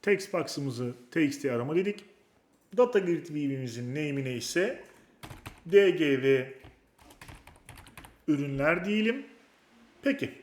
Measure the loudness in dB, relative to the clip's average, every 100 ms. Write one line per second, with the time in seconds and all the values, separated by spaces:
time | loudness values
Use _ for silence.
0 | 2 2 2 -4 -4 -4 -6 -4 -6 -8
1 | -6 0 0 0 -2 -2 0 0 0 -4
2 | -14 _ _ _ _ _ _ 2 4 4
3 | 2 -2 -2 -4 -4 -4 -6 -6 -6 -4
4 | -4 -4 -4 -6 -4 0 0 -4 -14 -20
5 | _ _ -20 -18 -20 -18 4 6 6 4
6 | 2 2 4 2 0 -12 -20 -20 _ _
7 | -20 -20 -20 -20 -20 -20 -20 -20 -20 -20
8 | -20 _ -2 -2 0 0 2 2 0 0
9 | 2 0 -8 -20 _ _ _ _ _ _
10 | -2 -2 -4 -8